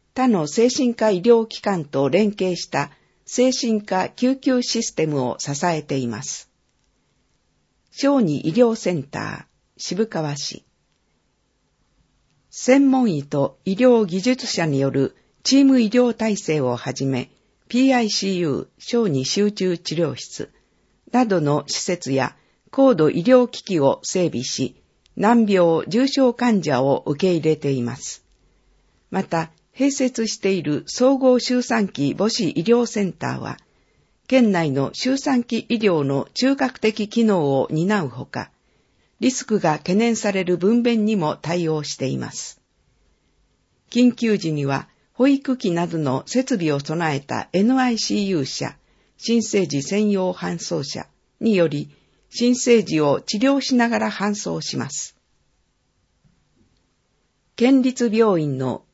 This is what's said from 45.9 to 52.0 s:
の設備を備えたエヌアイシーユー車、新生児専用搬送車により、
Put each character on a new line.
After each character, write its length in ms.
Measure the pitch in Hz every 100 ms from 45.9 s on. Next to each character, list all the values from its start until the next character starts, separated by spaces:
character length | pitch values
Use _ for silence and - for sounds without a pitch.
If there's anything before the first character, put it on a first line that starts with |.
| 165
の 260 | 143 131 -
設 280 | 240 262 226
備 160 | 160
を 80 | 143
備 340 | 143 160 165
え 60 | 139
た 300 | - 113 -
エ 120 | 175
ヌ 140 | 220 262
ア 120 | 254
イ 100 | 220
シ 160 | - 208
ー 60 | 196
ユ 140 | 170
ー 40 | 135
車、 320 | - 117 - _ _ _ _
新 260 | - 233
生 240 | 220 208 170
児 140 | 143
専 300 | 139 202 214
用 220 | 202 185
搬 260 | 180 175 170
送 240 | - 165
車 240 | 139 - - _ _ _
に 160 | 226 196
よ 100 | 165
り、 220 | 147 151 _